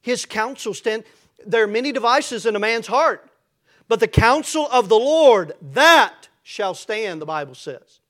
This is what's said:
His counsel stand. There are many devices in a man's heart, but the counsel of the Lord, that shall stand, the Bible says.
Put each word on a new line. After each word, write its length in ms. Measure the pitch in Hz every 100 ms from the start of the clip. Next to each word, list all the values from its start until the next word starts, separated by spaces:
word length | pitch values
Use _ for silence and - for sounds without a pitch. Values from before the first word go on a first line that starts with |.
His 220 | - 247
counsel 480 | - 220 226 277 220
stand. 300 | 196 214 220 220 _ _ _
There 200 | 214 226
are 20 | 214
many 240 | 214 269
devices 560 | 262 233 269 285 233 214
in 80 |
a 60 | 208
man's 260 | 214 233 208
heart, 420 | 240 311 220 _ _ _ _ _ _ _
but 100 | 226
the 80 | 226
counsel 640 | - 220 285 - 320 294
of 180 | 254 202
the 80 | 214
Lord, 580 | 254 320 294 220 165 -
that 680 | 143 139 311 330 208 - _ _
shall 300 | _ - 196
stand, 480 | 175 - 214 214 165
the 60 | 151
Bible 280 | 156 143
says. 460 | 127 - 127 _ _